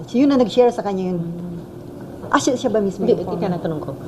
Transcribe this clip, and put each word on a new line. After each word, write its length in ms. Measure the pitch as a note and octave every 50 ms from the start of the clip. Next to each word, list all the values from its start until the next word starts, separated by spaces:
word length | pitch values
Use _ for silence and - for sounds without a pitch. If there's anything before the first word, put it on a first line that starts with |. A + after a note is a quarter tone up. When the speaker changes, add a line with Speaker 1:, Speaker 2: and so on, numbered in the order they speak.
| D#3+
Speaker 1:
Siya 160 | - - A#3+
yun 80 | D4 C#4
na 80 | C#4 B3
nag-share 320 | A#3+ F#3 - B3 B3 A#3+
sa 160 | A#3 A3+ G3
kanya 240 | G3+ G3 F#3+ F#3 F#3
yun. 80 | F3+ E3+ E3+ E3+ E3+ F3 F3 F3 E3+ E3+ - - - - - - - - - - - - - -
Ah, 80 | - D4
siya, 160 | - D4 B3
siya 160 | - - A#3+
ba 80 | G3+ A3
mismo 240 | G3+ G3 F3+ - F3+
Speaker 2:
Hindi, 140 | - G3+ E3+
Speaker 1:
yung 80 | F#3 F#3
former? 160 | F3+ E3+ F#3+
Speaker 2:
tinatanong 360 | F#3 F3+ D#3+ - E3 D#3 D3 -
ko. 60 | C#3+ C3+ - -